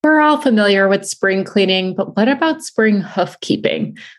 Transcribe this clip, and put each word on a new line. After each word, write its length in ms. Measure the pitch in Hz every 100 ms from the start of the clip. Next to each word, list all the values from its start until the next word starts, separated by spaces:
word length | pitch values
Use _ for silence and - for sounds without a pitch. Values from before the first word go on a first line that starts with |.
We're 160 | 302 311
all 180 | 302 294
familiar 480 | 294 214 202 196 196
with 200 | 196 196
spring 380 | - 190 190
cleaning, 500 | 185 208 190 190 185
but 200 | 185 185
what 140 | - 226
about 340 | 269 320 320
spring 380 | - - 220 202
hoof 400 | 165 - 180 -
keeping? 560 | - 214 - - - - -